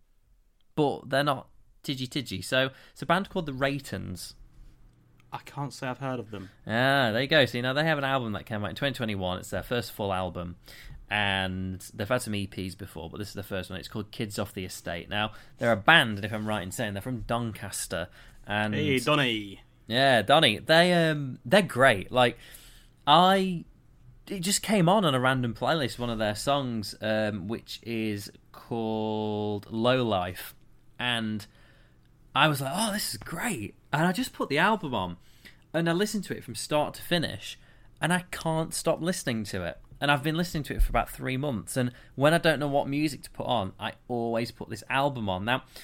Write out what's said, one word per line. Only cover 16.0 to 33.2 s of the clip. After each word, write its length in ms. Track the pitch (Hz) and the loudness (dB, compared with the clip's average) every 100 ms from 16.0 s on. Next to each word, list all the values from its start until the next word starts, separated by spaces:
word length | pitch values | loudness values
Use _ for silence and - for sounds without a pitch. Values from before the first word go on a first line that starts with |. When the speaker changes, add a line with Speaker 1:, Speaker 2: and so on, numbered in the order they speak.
| 123 101 | 6 -2
Speaker 1:
and 80 | |
if 80 | 98 | -6
I'm 140 | 110 107 | -6 -4
right 140 | 107 | -4
in 80 | 90 | -4
saying, 240 | - 110 | -6 -4
they're 80 | 98 | -4
from 180 | 127 123 104 | -6 -8 -2
Doncaster. 800 | 120 117 101 98 - - 87 87 - - - - | -2 -2 -6 -10 -8 -6 -6 -6 -12 -20 -20 -4
And 280 | 104 110 | -2 0
Speaker 2:
Hey, 240 | 123 151 131 | 0 0 0
Donny. 600 | 123 151 131 110 101 98 - _ - | 2 2 2 0 -6 -14 -20 _ -2
Speaker 1:
Yeah, 360 | 117 135 120 | 4 6 6
Donny. 340 | 101 147 147 104 | 6 6 6 2
They, 340 | - 160 180 | 4 6 8
um, 440 | 175 160 151 135 - | 6 4 0 -4 -8
they're 160 | 120 190 | 4 4
great. 500 | 170 120 135 101 92 | 4 6 6 6 2
Like, 280 | 123 123 - - - - - - _ - | 4 4 2 -18 -20 -20 -20 -20 _ 6
I, 580 | 156 185 196 190 170 - - _ - - - - | 8 8 6 2 -4 -10 -20 _ -20 -20 -20 -12
it 140 | 196 | -6
just 220 | 170 196 | -2 -2
came 260 | - 208 165 | 2 4 6
on 160 | 208 | 6
on 100 | 175 | 4
a 60 | 131 | 4
random 320 | 127 131 123 | 2 2 0
playlist, 460 | 107 123 160 123 - | -2 0 0 0 -2
one 100 | 120 | -4
of 80 | 110 | 0
their 160 | 107 | -2
songs, 600 | 104 - 143 127 113 104 - | 0 0 0 0 -4 -6 -6
um, 440 | 107 107 107 104 90 | -2 0 0 -4 -6
which 320 | 113 - - | -6 -8 -14
is 500 | - 113 110 101 98 - _ | -6 -4 -2 -4 -8 -18 _
called 1120 | - - 117 110 110 110 107 107 104 104 104 - | -20 -8 -4 -2 -2 -2 -2 -2 -2 -2 -4 -4
Low 320 | 113 117 131 | 2 4 4
Life. 520 | 120 95 90 90 - - - - - - | 4 2 0 -8 -14 -18 -20 -20 -20 -4
And 480 | 123 117 110 107 - - - - - _ _ _ - | -2 0 -2 -4 -8 -20 -20 -20 -20 _ _ _ -4
I 140 | 127 156 | 4 4
was 140 | 135 | 4
like, 100 | 135 | -2
"Oh, 160 | 180 226 | -2 -2
this 200 | 208 - | -2 -4
is 80 | |
great." 560 | - | -8